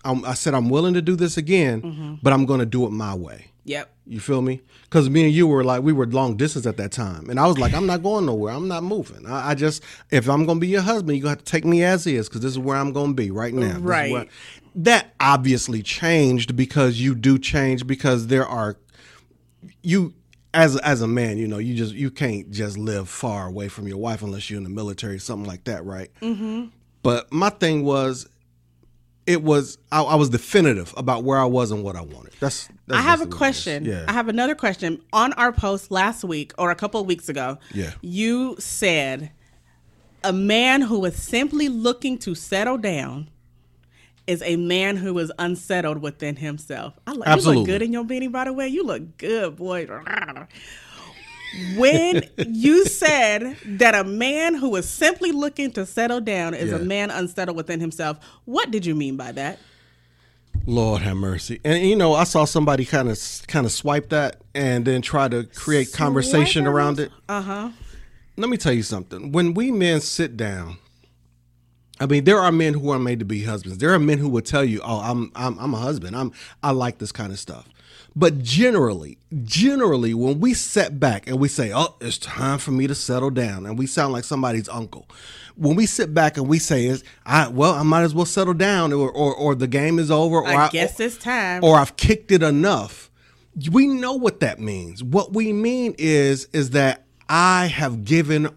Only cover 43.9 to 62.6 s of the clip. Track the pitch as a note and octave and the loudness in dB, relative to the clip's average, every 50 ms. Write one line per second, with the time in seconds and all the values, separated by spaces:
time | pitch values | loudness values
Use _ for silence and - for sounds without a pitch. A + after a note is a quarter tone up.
43.9 | _ _ _ _ _ _ - - F3 E3 - F3 E3+ E3+ F3 F3 F3+ F#3 F#3+ G3 | _ _ _ _ _ _ -6 -6 -6 -4 -2 -2 -2 -2 0 0 0 0 0 0
44.9 | G3+ F#3 F#3 F#3+ F3+ F3 E3 D#3+ - - F3 F3 F3+ F3 - - F#3+ F3+ E3 D#3 | -2 -2 -4 -4 -4 -4 -4 -6 -6 -6 -4 -4 -4 -4 -4 -4 -4 -2 -2 -2
45.9 | D3+ D3+ D3+ C#3+ D3 - D3+ D3 C#3+ C3 D#3 D3+ D3 D3+ - - C#3 A#2 - - | -4 -6 -6 -10 -10 -8 -8 -8 -8 -6 -8 -10 -10 -10 -12 -12 -12 -12 -12 -14
46.9 | - _ - A#3+ D4 B3 - D#3 D#3 - D3 E3 C#3+ A#2+ G2+ F#2 F#3+ G#3 A3+ A#3 | -16 _ -12 -10 -8 -2 2 4 4 6 6 4 4 4 4 2 0 -2 -2 -2
47.9 | A#3 A#3 A#3 A3+ C4 B3+ C4 B3+ A#3 B3+ B3+ C4 C4 C4+ C4+ C4 C4+ F4+ F4 A3+ | -4 -4 -6 -6 -6 -6 -6 -6 -6 -6 -6 -6 -6 -6 -6 -4 -4 -4 -4 -4
48.9 | D#3+ A2+ D#3+ E3 - - - G3 A3+ A3+ G3 E3 D3+ E3 F3 F#3 F3+ F3 D#3 - | -4 -6 -8 -12 -16 -10 -6 -4 -4 -2 -4 -6 -6 -8 -8 -8 -6 -6 -8 -10
49.9 | G#2 A#2+ - - - - - D3+ C3 C3+ E3 - - - - - - - - - | -12 -12 -10 -8 -8 -8 -8 -8 -12 -16 -18 -20 -20 -20 -20 -20 -20 -20 -20 -20
50.9 | - - - C6+ - - - A5 A5+ A#5 B5+ B5 - F#3 F3+ F3+ F#3+ G#3+ B3+ C#4 | -20 -20 -20 -20 -20 -20 -20 -20 -20 -20 -18 -14 -12 -10 -8 -6 0 4 4 6
51.9 | D#4 E4 E4 F4+ F4+ - - - - - - A#3 A3+ A3 A#3+ C#4+ D#4+ F4+ G4 - | 6 4 4 2 2 0 -2 -4 -4 -6 -4 -4 -2 2 4 6 8 6 6 4
52.9 | - - F4+ D#4 D4+ C4+ A#3 G#3+ G#3 G#3 A#3 B3+ C#4+ - - G#3 G3+ G3 A#3+ A3+ | 2 2 2 4 4 4 4 2 2 0 -4 -6 -10 -12 -12 -6 0 4 4 6
53.9 | G#3 G3+ F#3+ G3 G3+ A3 B3 C4+ C#4+ D#4 E4 E4+ E4 C#4 C4+ B3+ G3+ F#3 F3 - | 6 4 2 0 -2 -2 -2 -2 0 0 0 0 0 0 0 -2 -2 -2 -4 -4
54.9 | - - D#4+ D#4+ F4+ - F#4 E4+ D4 C#4+ C#4+ D4 C#4+ - C#4 B3+ - G#3 F#3 - | -2 2 2 2 2 2 -2 -2 -2 -2 -2 -4 -4 -4 -6 -4 -4 -6 -8 -6
55.9 | - A3+ A#3 A#3+ A#3+ A#3+ G#3+ A3 G3+ F#3 E3+ E3 E3 B2+ E3+ - - D#3+ F3 F#3 | -4 -2 -2 -2 -2 -2 -4 -4 -4 -2 -4 -4 -4 -4 -4 -4 -4 -4 -4 -4
56.9 | G3 G3+ G3+ G#3 - F3 F3+ F3 - G3 F#3 F3+ E3+ E3 D3+ F3+ E3+ E3 E3 E3 | -4 -4 -4 -4 -4 -6 -6 -6 -6 -6 -6 -6 -6 -6 -6 -6 -6 -6 -6 -6
57.9 | - - D#3+ D3+ D3+ D3+ - - - _ - A#3+ B3 F#4+ A#4+ C4 G#3+ G#3 F3 E3+ | -6 -6 -6 -6 -6 -8 -14 -20 -20 _ -12 -6 -4 -4 -2 -2 -2 -4 -2 -2
58.9 | D#3 D3+ C#3+ C3+ C3+ C3+ B2+ A#2+ - C#3 C3+ D3+ G3 - - _ _ _ _ _ | -2 -2 -4 -4 -6 -8 -10 -10 -10 -8 -8 -8 -8 -12 -18 _ _ _ _ _
59.9 | _ _ _ _ _ _ _ _ _ _ _ _ - - - A#2+ A#2 A#2 A2 A2 | _ _ _ _ _ _ _ _ _ _ _ _ -6 -6 -4 -2 0 0 0 0
60.9 | G#2+ G2 F#2+ G#2 F#2+ F#2+ G2 F#2+ F2+ E2 - - A#2+ - - D3+ E3 F3 F#3+ F#3+ | 0 0 -2 -2 -2 -2 -2 -4 -4 -6 -6 -8 -10 -4 0 0 0 2 4 2
61.9 | G#3+ G3+ F3 D#3+ D3+ D#3 E3+ - - D#3+ D3+ - - E3 | 4 4 4 4 4 4 2 2 2 2 2 2 2 2